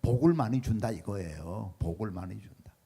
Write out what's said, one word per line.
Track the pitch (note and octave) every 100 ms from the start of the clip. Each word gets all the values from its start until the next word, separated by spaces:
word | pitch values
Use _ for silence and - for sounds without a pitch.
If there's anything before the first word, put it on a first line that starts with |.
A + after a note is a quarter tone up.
복을 | A2 A#2+ D#3+
많이 | E3+ A2+ C3
준다 | B2+ A2 A2+
이거예요. | G2 F#2 G2+ F2 D#2 E2 F#2+ G2+ F2+
복을 | E2 E2+ G#2+
많이 | F2+ F#2 G#2
준다. | - - - _